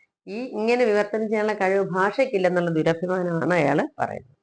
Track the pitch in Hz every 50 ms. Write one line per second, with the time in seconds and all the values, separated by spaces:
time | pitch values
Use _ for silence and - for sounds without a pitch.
0 | _ _ _ _ _ 180 190 220 254 262 - 214 214 226 240 247 254 226 202 208
1 | 208 208 220 220 220 214 220 214 208 214 214 202 196 185 190 196 196 165 165 185
2 | 185 208 202 - 262 254 - 196 185 180 180 180 175 170 165 160 156 160 165 165
3 | 180 180 185 190 180 175 170 165 - 160 180 175 151 139 139 156 233 302 - -
4 | 123 - - - - - _ _